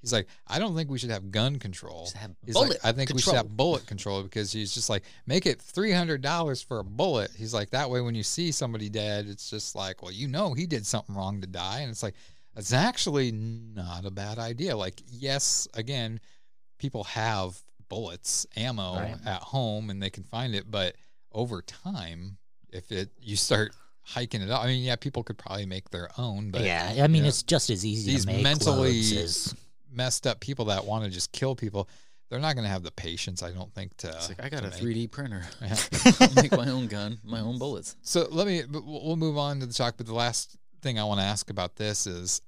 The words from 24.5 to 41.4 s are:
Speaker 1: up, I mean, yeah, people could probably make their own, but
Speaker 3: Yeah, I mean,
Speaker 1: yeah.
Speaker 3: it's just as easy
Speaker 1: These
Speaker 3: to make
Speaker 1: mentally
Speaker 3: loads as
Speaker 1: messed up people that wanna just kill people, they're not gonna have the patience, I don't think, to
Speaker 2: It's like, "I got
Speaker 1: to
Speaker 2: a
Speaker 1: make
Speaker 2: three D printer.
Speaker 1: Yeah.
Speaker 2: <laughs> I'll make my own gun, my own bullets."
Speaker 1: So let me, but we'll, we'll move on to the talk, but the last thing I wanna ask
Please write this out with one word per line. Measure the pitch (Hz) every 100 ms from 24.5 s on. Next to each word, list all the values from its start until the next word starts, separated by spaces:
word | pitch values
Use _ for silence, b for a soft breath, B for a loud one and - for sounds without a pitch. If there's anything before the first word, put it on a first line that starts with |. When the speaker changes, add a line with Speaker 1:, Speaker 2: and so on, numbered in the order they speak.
Speaker 1:
up, | 123
I | 120
mean, | 127
yeah, | 127 120
people | 143 127
could | - 107
probably | - 98 98
make | 92 -
their | 90 87 -
own, | 123 101 104
but | -
Speaker 3:
Yeah, | 101 85 87 123
I | 147
mean, | 160
Speaker 1:
yeah. | 143
Speaker 3:
it's | -
just | - 165 -
as | 101
easy | 107 107 107
Speaker 1:
These | 135
Speaker 3:
to | 101
make | -
Speaker 1:
mentally | 135 151 156 135 131
Speaker 3:
loads | 117 110
as | 104 - - - - - - -
Speaker 1:
messed | 123 127 - 135
up | 110
people | - 135 107
that | 98
wanna | 101 110 107
just | 90 -
kill | - 135 131
people, | 110 101 101 b b b -
they're | 123
not | 156 135
gonna | 107
have | 95
the | 85
patience, | - 87 85 - 90
I | 87
don't | 90 98
think, | - 92 -
to | 87
Speaker 2:
It's | 80 82
like, | 95
"I | 139
got | 147
Speaker 1:
to | 104
Speaker 2:
a |
Speaker 1:
make | 85
Speaker 2:
three | 117
D | 113 117
printer. | - 139 101 87 -
Speaker 1:
Yeah. | 85 110 -
Speaker 2:
<laughs> | - 254 -
I'll | 254
make | 135 147
my | 170 123
own | 131 120
gun, | 101 104 117
my | 104 113
own | 110 123
bullets." | 135 104 - -
Speaker 1:
So | - 175 165
let | 165 202
me, | 175 139
but | 147 -
we'll, | 151
we'll | 160 165
move | 160 147
on | 143 143
to | 127
the |
talk, | 113 120 -
but | 113
the |
last | 113 120 120 - - - -
thing | 139 113
I |
wanna | 107 101
ask | 95 110